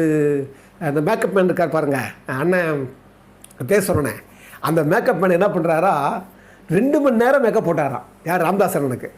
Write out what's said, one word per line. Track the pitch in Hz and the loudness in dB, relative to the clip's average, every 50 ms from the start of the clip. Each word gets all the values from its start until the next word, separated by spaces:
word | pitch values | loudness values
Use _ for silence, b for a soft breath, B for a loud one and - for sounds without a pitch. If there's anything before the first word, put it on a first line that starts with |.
| 165 156 156 151 156 147 143 139 135 131 B B B B B - | 2 2 2 2 2 0 0 -2 -4 -8 B B B B B -8
அந்த | 175 147 139 151 | -6 -2 -2 0
மேக்கப் | 147 190 233 226 - 185 190 | 0 0 0 0 -2 0 2
மேன் | 196 185 | 2 2
இருக்கார் | 180 151 180 170 151 | 2 2 0 -2 0
பாருங்க, | 160 156 151 143 135 127 110 98 - - - | 0 -2 0 0 -2 -2 -4 -8 -12 -14 -10
அண்ணன் | - 131 131 156 175 185 180 170 160 151 139 131 127 - - - - - - - - - - - - - - 131 | -8 -6 -2 0 0 0 0 0 -2 -2 -4 -6 -8 -12 -18 -20 -20 -20 -20 -20 -20 -20 -20 -20 -20 -12 -12 -2
பேர் | 123 196 208 | 0 0 0
சொன்னேன், | 196 - 160 156 139 113 107 - - B B B B B B B | 2 0 0 0 -2 -2 -6 -10 -16 B B B B B B B
அந்த | - 151 160 165 | -4 0 0 0
மேக்கப் | 147 151 185 233 - 254 208 165 | 2 2 2 2 2 0 0 0
மேன் | 190 185 | 2 2
என்ன | 175 170 202 | 2 2 2
பண்றாரா, | 196 - 175 156 170 160 160 180 202 165 143 139 160 220 - - - B B B B B B B - | 0 0 0 0 0 0 2 2 2 0 0 -2 -2 -4 -6 -10 -14 B B B B B B B -2
ரெண்டு | 160 196 247 277 302 302 | 0 0 2 2 2 2
மணி | 285 269 233 | 2 2 2
நேரம் | 220 240 254 285 277 | 4 4 4 4 4
மேக்கப் | 240 208 185 220 156 160 | 2 2 0 0 0 0
போட்டாராம். | 170 170 143 - 120 - - - - - - | 0 0 -2 -2 -4 -6 -10 -14 -20 -12 -6
யார், | 165 180 175 | -4 -2 0
ராமதாஸ் | 165 165 190 196 196 147 - 156 | 0 0 2 2 2 0 0 -2
அண்ணனுக்கு | 143 131 123 - - - - | -2 -2 -4 -6 -10 -14 -16